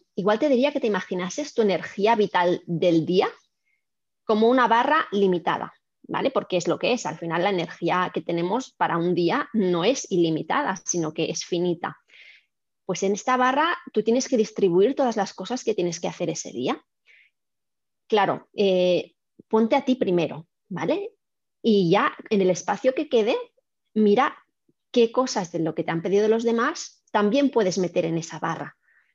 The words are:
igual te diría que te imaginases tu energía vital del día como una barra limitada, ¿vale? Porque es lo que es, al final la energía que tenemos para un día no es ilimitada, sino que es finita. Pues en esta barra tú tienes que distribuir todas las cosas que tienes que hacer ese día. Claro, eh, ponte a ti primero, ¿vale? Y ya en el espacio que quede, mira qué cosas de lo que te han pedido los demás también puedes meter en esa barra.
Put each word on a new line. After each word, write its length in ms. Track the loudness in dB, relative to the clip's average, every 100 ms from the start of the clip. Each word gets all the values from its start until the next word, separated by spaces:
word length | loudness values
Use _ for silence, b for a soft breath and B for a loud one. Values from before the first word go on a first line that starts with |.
| _ -4
igual 220 | 0 2
te 80 | 2
diría 240 | 2 2
que 80 | 0
te 80 | -2
imaginases 640 | -2 -4 -6 -6 -8 -6
tu 80 | 0
energía 540 | 2 0 -4 -2 2 2
vital 460 | 2 2 2 0 -2
del 400 | 0 4 2 2
día 220 | 0 0 -4 _ _ _ _ _ _ _ _
como 240 | -2 2 4
una 180 | 4 4
barra 380 | 2 2 0 0
limitada, 600 | 0 2 2 -2 -4 -6 _ _ _
¿vale? 280 | -8 -4 -2
Porque 260 | -2 -2 -2
es 120 | -2
lo 100 | -2
que 140 | 0
es, 140 | -2 -4
al 100 | -8
final 280 | -4 -2
la 60 | 0
energía 600 | -2 -4 -4 -2 0 -2
que 100 | -6
tenemos 500 | -4 -4 -2 -4 -6
para 260 | -4 -2 0
un 160 | 0
día 340 | 0 0 0 -2
no 300 | -2 0 2
es 260 | 0 0 -2
ilimitada, 720 | 0 0 0 -2 -2 -2 -6
sino 300 | -6 -4 -4
que 160 | -4 -4
es 140 | -6
finita. 520 | -6 -2 -2 -2 -6 -10 _ B B B B _ _ _
Pues 200 | -8 -4
en 80 | -2
esta 240 | -2 -2 0
barra 420 | 2 2 -2 -4 -6
tú 100 | -2
tienes 260 | 0 0 2
que 80 | 0
distribuir 580 | 0 0 2 4 2
todas 220 | 2 0 -2
las 160 | -4
cosas 280 | -8 -8 -6
que 100 | -4
tienes 260 | -2 -2 -4
que 80 | -8
hacer 200 | -6 -6
ese 200 | -6 -8
día. 340 | -6 -4 -4 _ _ _ b b _ _ _ _ _ _ _ -2
Claro, 400 | 0 2 -2 -6
eh, 600 | -2 2 2 2 0 -2 _ _ _ -2
ponte 280 | 0 2 2
a 80 |
ti 100 | 0
primero, 520 | 0 2 0 0 -6 -14 _ -12
¿vale? 440 | -6 -4 -4 -6 _ _ _ _ _
Y 280 | 2 4 4
ya 220 | 2 0 -4 -2
en 100 | 2
el 80 | 2
espacio 440 | 0 -2 -2 0
que 140 | -2 0
quede, 280 | 0 2 -2 -6 _ _ _ _
mira 420 | 2 4 4 2 -4 _ _ _ _ _
qué 220 | 2 4
cosas 400 | 2 -2 -2 -4
de 80 | -4
lo 140 | -4
que 100 | -4
te 60 | -4
han 120 | -4
pedido 260 | 0 2 2
los 140 | 2
demás 600 | 0 0 -2 -4 -12 _ _
también 380 | 0 2 2 2
puedes 280 | 2 0 0
meter 260 | -2 -2
en 140 | -2 -2
esa 200 | -6 -8
barra. 380 | -6 -6 -10 -16 _ _ _